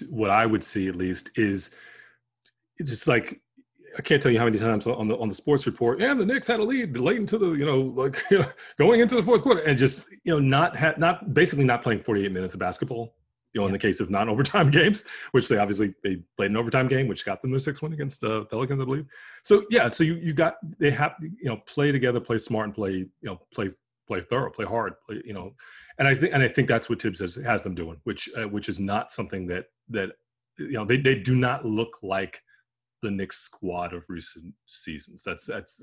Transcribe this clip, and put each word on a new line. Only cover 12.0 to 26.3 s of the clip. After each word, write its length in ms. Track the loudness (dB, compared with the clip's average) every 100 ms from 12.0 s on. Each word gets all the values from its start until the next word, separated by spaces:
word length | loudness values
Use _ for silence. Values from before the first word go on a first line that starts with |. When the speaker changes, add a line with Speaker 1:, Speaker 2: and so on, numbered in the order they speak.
Speaker 1:
forty-eight 320 | 0 0 0
minutes 200 | -2 -6
of 60 | -4
basketball, 560 | -4 -4 -6 -6 -10 _ _ _ _
you 80 | -2
know, 60 | 0
in 40 |
Speaker 2:
Yeah. 60 | 2
Speaker 1:
the 20 |
case 220 | 0 0
of 80 | 0
non-overtime 600 | 0 0 0 2 4 6
<laughs> 80 | 6
games, 260 | 6 2 -4 -16 0
which 160 | 2 4
they 120 | 2
obviously, 340 | 2 2 0 -2
they 140 | -4 -4 -8 -4
played 160 | -2
an 60 | 0
overtime 320 | 0 2 2
game, 180 | 0 -2
which 160 | -4
got 180 | -6 -6
them 100 | -4
their 80 | -2
six 220 | -4 -6
win 120 | -8
against, 280 | -8 -8 -6 -4
uh, 180 | -4 -4
Pelicans, 360 | -6 -4 -2
I 40 | -2
believe. 200 | -4 -8 -16 -20 -6 4
So, 180 | 4 6
yeah, 180 | 2 2
so 160 | 2
you, 120 | 0 0
you 180 | -2
got, 220 | 2 0 0 -12 0
they 140 | 0
have, 220 | 2 -2 -4
you 240 | -14 -8 -8
know, 120 | -8 -8
play 280 | 0 2
together, 260 | 2 2 0
play 180 | -2 -4
smart, 280 | -2 -4 -4
and 100 | -4
play, 160 | -4
you 180 | -4 -6 _
know, 180 | -14 -14 _
play, 160 | -8 -8 -8 _ _ -8
play 120 | -8
thorough, 320 | -4 -4 -4
play 140 | -6 -4
hard, 300 | -4 -4 -8 -14
play, 140 | -14
you 100 | -12
know. 200 | -12 -12 -16 -20 -20 -12 0
And 80 | 2
I 80 | 2
think, 180 | 2